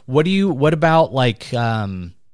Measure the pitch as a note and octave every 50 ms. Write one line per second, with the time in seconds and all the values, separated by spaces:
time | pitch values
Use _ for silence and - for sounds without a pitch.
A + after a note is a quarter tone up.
0 | - - B2+ D3+ D3+ F3+ F#3+ G3 G3 G3 D#3+ B2+ C#3+ D#3 E3 D#3 D#3+ D#3+ D#3+ E3
1 | D3+ - A2+ C3 B2+ B2 G#2 - - - - A#2+ A#2 A#2 A2+ A2 G#2+ G2 F#2+ F#2
2 | F2+ E2+ - - - -